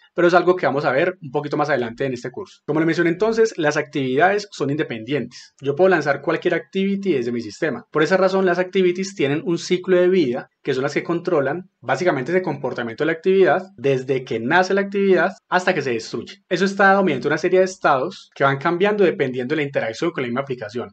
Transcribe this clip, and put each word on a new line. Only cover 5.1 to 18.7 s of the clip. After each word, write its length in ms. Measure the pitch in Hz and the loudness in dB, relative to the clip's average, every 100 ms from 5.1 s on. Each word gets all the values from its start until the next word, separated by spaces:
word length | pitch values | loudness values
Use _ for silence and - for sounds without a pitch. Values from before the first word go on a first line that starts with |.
| 143 101 - - - | -6 -6 -14 -20 -10
Yo 140 | 135 139 | -4 2
puedo 140 | 190 | 4
lanzar 300 | 170 147 135 | 4 0 -2
cualquier 360 | - 160 185 165 | -2 -2 0 -2
activity 580 | - 190 196 202 196 | -4 -2 -2 -2 0
desde 180 | 139 117 | 0 -2
mi 100 | 120 | -4
sistema. 440 | 104 - 156 117 - | -8 -6 -4 -4 -4
Por 100 | 151 | 0
esa 160 | 156 190 | 2 2
razón 260 | 190 190 | 2 2
las 140 | 185 175 | 2 0
activities 560 | 185 196 180 180 190 | 0 2 2 0 -4
tienen 300 | - 139 151 190 | -2 -2 -2 -2
un 140 | 165 | -4
ciclo 380 | - 180 185 180 | -2 -2 2 4
de 120 | 180 | 4
vida, 400 | 190 135 131 - _ | 4 2 -2 -8 _
que 100 | - | -4
son 80 | 127 | -2
las 120 | 139 165 | -2 -2
que 80 | |
controlan 640 | - 170 175 160 135 170 185 _ | -4 -4 0 0 0 -4 -10 _
básicamente 520 | 120 131 175 143 127 | -4 -2 0 0 0
ese 100 | 185 | -2
comportamiento 640 | 180 135 127 123 117 113 | -2 -4 -6 -6 -6 -4
de 20 | 151 | -2
la 80 | |
actividad 480 | 165 185 190 170 160 - - | 0 2 4 4 2 -2 -4
desde 460 | 135 131 127 131 131 | 0 0 0 -4 -2
que 140 | 113 | -4
nace 340 | 120 175 185 | 2 2 2
la 80 | 196 | 0
actividad 520 | 196 202 196 175 180 - - | -2 0 2 4 2 -4 -2
hasta 260 | 180 180 | -2 0
que 80 | 156 | -2
se 100 | 131 | -2
destruye. 520 | 113 - 120 - - - | -4 -6 -10 -10 -14 -4
Eso 160 | 170 196 | 0 0
está 220 | 196 196 | 4 4
dado 160 | 196 | 4
mediante 240 | 190 131 143 | 2 0 -2
una 100 | 160 | -2
serie 220 | 175 185 | 2 2
de 60 | 185 | 2
estados 640 | - 170 135 165 - - - | 0 0 2 -2 -8 -12 0
que 80 | |
van 140 | 139 139 | 0 2
cambiando 460 | 165 | -2